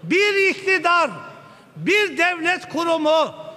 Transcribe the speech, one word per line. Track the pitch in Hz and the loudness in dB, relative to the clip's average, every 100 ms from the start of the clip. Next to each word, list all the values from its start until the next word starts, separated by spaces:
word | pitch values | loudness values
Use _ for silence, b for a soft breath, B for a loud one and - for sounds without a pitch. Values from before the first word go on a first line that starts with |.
Bir | 165 359 415 392 392 | 0 2 2 2 0
iktidar, | 381 381 381 339 349 302 160 - - B B B 151 | 0 0 0 2 2 2 -4 -16 -18 B B B -8
bir | 170 403 403 269 | 0 0 0 0
devlet | 339 349 330 359 - | 0 0 -2 -2 -4
kurumu | 311 339 330 302 320 285 - - | -4 0 0 2 2 2 -4 -16